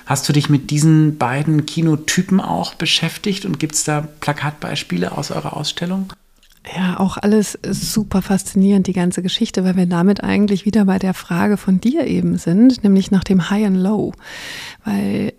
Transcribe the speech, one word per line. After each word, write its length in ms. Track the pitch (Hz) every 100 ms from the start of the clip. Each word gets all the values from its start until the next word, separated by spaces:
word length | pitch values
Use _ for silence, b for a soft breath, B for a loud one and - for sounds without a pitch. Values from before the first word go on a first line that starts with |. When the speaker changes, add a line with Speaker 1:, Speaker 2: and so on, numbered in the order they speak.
| -
Speaker 1:
hast 220 | 143 -
du 40 |
dich 160 | 147 143
mit 220 | 147 -
diesen 480 | 147 160 156 156 151
beiden 480 | 120 135 151 151 147
Kinotypen 720 | - 160 151 151 - 185 190
auch 340 | - 85 -
beschäftigt 680 | - 160 156 165 - 214 190
und 140 | 196 151
gibt's 240 | 156 -
da 240 | - 151 151 -
Plakatbeispiele 920 | - 147 143 - - - - 175 180 -
aus 160 | 147
eurer 240 | 160 147 -
Ausstellung? 560 | 151 - 175 190 190 - _ _ _ _ - 170
Speaker 2:
Ja, 240 | 185 180
auch 160 | 190 -
alles 420 | 208 214 202 - -
super 500 | - - 220 208 196
faszinierend, 680 | - 190 - 196 190 202 190
die 60 |
ganze 300 | 180 180 180
Geschichte, 420 | 180 - 233 -
weil 120 | 185 185
wir 100 | 175
damit 360 | 175 185 196
eigentlich 440 | 190 196 202 196 214
wieder 180 | 220
bei 140 | 190 190
der 160 | 190
Frage 420 | 185 - 175 208 202
von 240 | - 190
dir 260 | 226 320 277
eben 300 | 180 175 175
sind, 480 | - 185 254 240
nämlich 260 | 202 190 190
nach 140 | 190
dem 240 | - 190 160
High 180 | 202 214
and 120 | 185
Low. 340 | 185 214 - - B B B B B B
Weil 480 | - 202 202 202 202